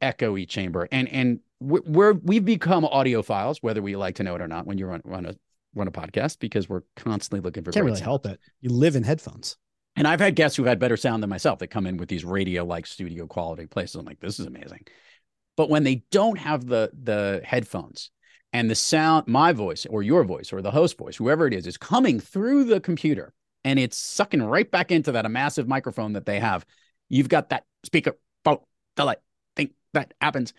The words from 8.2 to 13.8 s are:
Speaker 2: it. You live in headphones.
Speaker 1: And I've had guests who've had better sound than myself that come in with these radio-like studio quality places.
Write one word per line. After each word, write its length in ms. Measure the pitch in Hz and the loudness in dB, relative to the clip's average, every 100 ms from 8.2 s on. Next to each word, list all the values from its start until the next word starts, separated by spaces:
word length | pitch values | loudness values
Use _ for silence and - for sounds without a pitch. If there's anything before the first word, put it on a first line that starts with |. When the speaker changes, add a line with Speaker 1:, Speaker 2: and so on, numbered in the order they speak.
| 113 | -4
Speaker 2:
it. 140 | 92 _ _ | -10 _ _
You 100 | 127 | -2
live 240 | 120 156 139 | 2 4 2
in 80 | |
headphones. 520 | 113 156 - 127 - - _ _ _ - | 0 -2 -4 -14 -14 -14 _ _ _ 2
Speaker 1:
And 120 | 151 | 4
I've 120 | 160 | 6
had 140 | 196 165 | 4 4
guests 200 | 151 - | 4 4
who've 80 | 120 | 2
had 140 | 107 | 2
better 160 | 123 113 | 2 2
sound 240 | 135 113 | 0 0
than 80 | 107 | -2
myself 300 | 95 151 - | -2 0 -2
that 80 | 90 | -4
come 180 | 110 95 | -4 -4
in 120 | 92 | -4
with 120 | 87 | -6
these 140 | 87 | -6
radio-like 600 | 85 98 95 90 87 85 80 | -4 -2 -2 -2 -4 -6 -8
studio 400 | - 90 85 82 | -12 -10 -10 -10
quality 380 | - 85 82 82 | -8 -6 -8 -10
places. 280 | - | -8